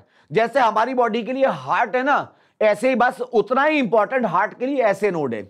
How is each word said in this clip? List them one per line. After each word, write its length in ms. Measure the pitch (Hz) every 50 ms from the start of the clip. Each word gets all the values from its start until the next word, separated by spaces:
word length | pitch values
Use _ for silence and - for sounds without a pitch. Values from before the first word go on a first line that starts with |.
| _ _ _ _ _ -
जैसे 300 | 143 202 226 233 - 269
हमारी 340 | 247 - 202 214 226 254 269
बॉडी 280 | 254 240 233 208 240
के 100 | 214 226
लिए 140 | 254 269 269
हार्ट 480 | 247 185 143 127 135 165 190 240 220 214
है 60 | 247
ना, 140 | 254 285 269 208 131 - _ _ _ _ _ -
ऐसे 280 | 214 214 208 208 247 262
ही 60 | 262
बस 240 | 220 - - - -
उतना 440 | 240 - - 220 202 208 262 269 277
ही 140 | 311 311 294
इंपॉर्टेंट 480 | 254 185 226 220 202 - 262 262 240
हार्ट 320 | 196 165 180 208 - - -
के 80 | 240
लिए 180 | 269 294 262 233
एसए 240 | 208 196 196 208 202
नोड 240 | 180 165 143 127 117
है, 120 | 107 101